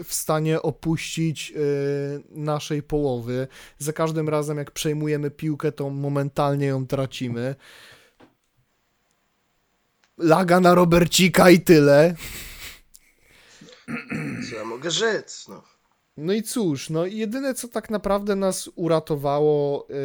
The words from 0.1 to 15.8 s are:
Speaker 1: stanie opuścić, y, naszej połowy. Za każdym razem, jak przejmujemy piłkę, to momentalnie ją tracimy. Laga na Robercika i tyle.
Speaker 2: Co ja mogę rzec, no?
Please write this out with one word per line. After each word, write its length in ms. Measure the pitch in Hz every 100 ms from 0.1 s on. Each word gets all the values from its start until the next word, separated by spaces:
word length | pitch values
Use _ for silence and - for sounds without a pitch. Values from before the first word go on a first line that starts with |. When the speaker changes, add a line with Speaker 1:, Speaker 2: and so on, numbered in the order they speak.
Speaker 1:
stanie 480 | - - 156 156 160
opuścić, 920 | 160 - 160 165 - - 165 143 - 151
y, 680 | 143 143 139 143 143 143 -
naszej 540 | 156 151 147 - 151
połowy. 640 | - 147 143 120 117 123 135 - - -
Za 160 | 147
każdym 360 | 151 160 160 156
razem, 280 | 151 147 147
jak 140 | 143
przejmujemy 600 | - 160 151 151 147 147
piłkę, 400 | - 156 143 151
to 180 | 143 139
momentalnie 760 | 139 143 143 139 - 143 143 139
ją 220 | 135 131
tracimy. 680 | 135 131 - 123 117 127 139 - - - - _ _ _ _ _ _ _ _ _ _ _ _ _ _ _ _ _ _ _ _ _ -
Laga 420 | 165 165 180 180
na 160 | 175 180
Robercika 760 | 175 170 175 - 185 175 180
i 100 | 175
tyle. 540 | - 160 143 143 165 165 - - - - - - _ - _ _ _ _ _ - - - - - - 156 151 123 -
Speaker 2:
Co 60 | 110
ja 100 | 110
mogę 260 | 120 165
rzec, 540 | 160 226 180 - - -
no? 160 | 90 _ _